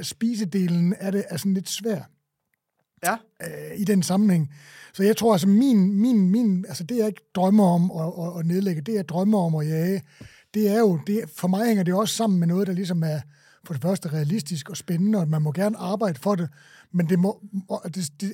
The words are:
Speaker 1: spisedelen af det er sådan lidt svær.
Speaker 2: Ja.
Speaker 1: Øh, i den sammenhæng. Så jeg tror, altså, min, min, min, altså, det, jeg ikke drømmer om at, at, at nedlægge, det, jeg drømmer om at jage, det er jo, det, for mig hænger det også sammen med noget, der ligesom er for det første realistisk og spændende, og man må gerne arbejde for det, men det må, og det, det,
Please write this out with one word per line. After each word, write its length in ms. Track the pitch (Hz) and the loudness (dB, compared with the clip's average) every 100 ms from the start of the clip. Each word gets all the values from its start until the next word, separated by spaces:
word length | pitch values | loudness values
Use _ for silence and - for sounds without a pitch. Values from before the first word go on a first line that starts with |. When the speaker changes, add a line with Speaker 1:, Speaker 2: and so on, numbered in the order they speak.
Speaker 1:
spisedelen 920 | 175 - 226 233 208 196 180 170 175 202 | -6 -4 -4 -2 -4 0 0 2 2 0
af 120 | 190 | -2
det 120 | 202 202 | -4 -4
er 80 | 165 | -4
sådan 180 | 196 | -2
lidt 140 | 190 - | -2 -4
svær. 420 | - 214 190 127 _ _ _ _ _ _ _ _ _ 175 | -6 -4 -6 -8 _ _ _ _ _ _ _ _ _ -4
Speaker 2:
Ja. 100 | 226 - - | -4 -6 -18
Speaker 1:
Øh, 380 | 165 151 151 165 | -14 -12 -12 -4
i 40 | |
den 180 | 202 196 | 0 2
sammenhæng. 500 | 160 185 214 175 147 - - - - | 2 2 4 4 0 -6 -20 -20 -14
Så 100 | - | 0
jeg 140 | 196 220 | 0 2
tror, 160 | 226 | 2
altså, 160 | 202 190 | 2 4
min, 460 | 202 277 220 190 202 | 4 6 4 4 2
min, 300 | 240 233 185 | 2 4 4
min, 340 | 208 233 185 190 | 4 2 0 -2
altså, 160 | - | -10
det, 120 | 165 240 | -6 -2
jeg 100 | 214 | -2
ikke 240 | 185 _ | -4 _
drømmer 300 | - 185 214 190 | 0 4 6 6
om 240 | 175 180 | 4 2
at, 360 | 165 160 180 170 | -2 -6 -6 -8
at, 140 | 175 | -4
at 60 | 165 | -2
nedlægge, 360 | 180 196 160 | 0 -2 -4
det, 120 | 151 | -2
jeg 140 | 220 160 | -4 -2
drømmer 300 | 175 202 214 | -2 2 2
om 160 | 170 | 2
at 140 | 156 151 | 0 -2
jage, 340 | 160 170 196 - - - - _ | -2 0 -2 -6 -18 -20 -20 _
det 140 | 214 208 | -2 2
er 80 | 208 | 4
jo, 220 | 220 170 139 | 4 2 0
det, 180 | 208 160 - | -4 -4 -4
for 120 | 180 | -2
mig 180 | 190 240 | 0 2
hænger 160 | 214 | 2
det 120 | 175 | 2
også 200 | 185 214 | 0 0
sammen 240 | - 226 185 | 0 0 2
med 80 | 170 | 2
noget, 200 | 175 196 | 2 0
der 60 | |
ligesom 300 | 180 190 180 | -2 -2 -2
er 180 | 160 151 - _ _ _ - | -2 -4 -8 _ _ _ -10
for 60 | |
det 80 | 147 | -6
første 260 | 165 196 175 | -2 -2 -4
realistisk 640 | 151 147 214 - 165 - | -4 -2 -2 -4 -10 -10
og 60 | 170 | -12
spændende, 420 | - 170 196 214 | -6 -2 0 2
og 100 | 160 | 0
man 140 | 156 | 0
må 100 | 151 | 0
gerne 240 | 147 208 220 | 0 -2 -2
arbejde 420 | 185 202 214 156 | -4 -4 -4 -2
for 160 | 196 | -2
det, 140 | 202 165 - - - _ | -2 -2 -8 -20 -20 _
men 160 | 175 165 | -2 0
det 100 | 185 | 2
må, 240 | 185 - 202 196 - | 2 -2 -8 -10 -8
og 260 | 196 175 | -8 -8
det, 160 | 175 170 - | -8 -8 -8
det, 120 | 196 | -8